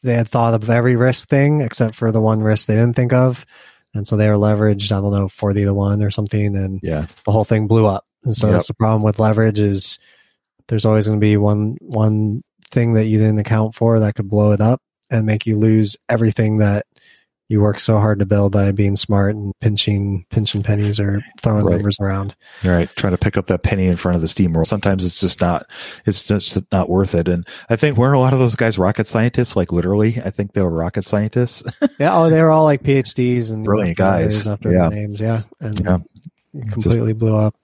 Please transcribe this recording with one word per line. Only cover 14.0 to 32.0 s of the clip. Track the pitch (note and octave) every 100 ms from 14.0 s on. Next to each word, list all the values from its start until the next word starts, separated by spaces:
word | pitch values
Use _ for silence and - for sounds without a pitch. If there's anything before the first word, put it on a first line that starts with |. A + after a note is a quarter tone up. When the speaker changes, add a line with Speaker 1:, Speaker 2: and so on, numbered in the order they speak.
Speaker 1:
that | G#2+ -
could | G2
blow | G#2 G#2
it | G#2
up | G#2+ B2+ _ _ _
and | A#2+ A2
make | G#2+ A2+
you | G#2+
lose | A2 A2 G#2 - _
everything | A#2 A2+ - G#2+ G#2+
that | G#2 G2+ - _ _ _ _ _ _
you | G#2+
work | G#2 G2+
so | - A2
hard | G#2+ G2+
to | G2
build | G2+ G2+
by | G2+ G2
being | G2 G2+ G2
smart | - G2+ G2
and | G#2+ G2+ -
pinching, | A2 G#2 - G2+ G2+ G2 -
pinching | - G#2 G#2
pennies | G2+ G#2 G#2 G#2
or | G2+ G2+ - -
throwing | - G#2+
Speaker 2:
Right. | G2 F2
Speaker 1:
numbers | G2+ G2
around. | G2 G2 G2 - - -
Speaker 2:
Right. | F#2 F2 E2+ -
Trying | G2+
to | F2+
pick | - -
up | F2+
that | F2+
penny | - G2+ F#2
in | F2
front | F2+ F2
of |
the | E2
steamroller. | - F#2 E2 D#2+
Sometimes | G#2 G2 F#2 F2+
it's | -
just | F#2+ -
not, | F2+ E2+ - - - - -
it's | F#2+
just | - G#2 - - -
not | F#2+ F2
worth | F2+ F#2+ G#2
it. | E2+
And | F2 E2+ - -
I | A2+
think | D3+ A#2+
weren't | B2+ C#3
a |
lot | B2+
of | C3
those | B2 G2+
guys | A2+ G#2+
rocket | F#2 - A2
scientists? | A2+ A#2 - A#2+ -
Like | F2
literally, | F2 F2 G2+ G#2+ A#2 F#2+
I |
think | - G2+
they | -
were | F#2
rocket | E2 E2 - F#2+
scientists. | G#2 G#2+ - B2 - - -
<laughs> | C#4+ -